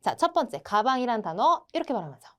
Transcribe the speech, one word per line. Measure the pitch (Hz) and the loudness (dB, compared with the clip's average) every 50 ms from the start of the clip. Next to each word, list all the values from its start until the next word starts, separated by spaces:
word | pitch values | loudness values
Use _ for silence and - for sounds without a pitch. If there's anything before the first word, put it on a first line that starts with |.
자, | _ 214 208 | _ -4 -2
첫 | - - 330 330 | 0 0 0 2
번째 | - 294 220 - 143 - | 0 -2 0 -4 -10 -8
가방이란 | - 202 208 208 254 262 254 247 240 233 214 202 | 0 0 2 2 4 2 0 0 -2 -2 -2 -2
단어 | 175 160 175 233 311 339 - - _ _ | -4 -4 0 2 2 2 2 0 _ _
이렇게 | 320 320 - 277 | -4 -2 -2 -4
발음하죠. | 220 170 156 135 - _ - _ | -4 -4 -8 -14 -18 _ -20 _